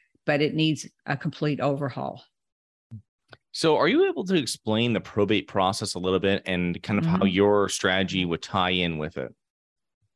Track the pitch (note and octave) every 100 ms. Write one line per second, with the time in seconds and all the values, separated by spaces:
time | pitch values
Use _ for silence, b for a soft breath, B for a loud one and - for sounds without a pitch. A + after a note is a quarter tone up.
0 | b _ - C#3+ D3+ D#3 D#3 D3 - -
1 | - C#3 D3+ - D3+ C#3 C#3+ C#3+ C#3 C#3
2 | C3+ - - _ _ _ _ _ _ A2
3 | - _ _ - _ - D#3+ D3 D3 D4
4 | G4 E4+ F#3 F#3 A#2 - A2 G#2+ A#2+ G2+
5 | - A2 G2+ G#2+ - G#2 F#2 G2 G#2 F2+
6 | F#2 F#2 G2 G2 - F2+ F2 E2+ - G2+
7 | E2 F2+ G2 F2+ G#2 G#2 F#2+ - G2 F#2
8 | F#2 F#2+ F2+ E2 - G2+ F2+ F#2 F2 D#2
9 | D2+ - B1+ - _ _ _ _ _ _
10 | _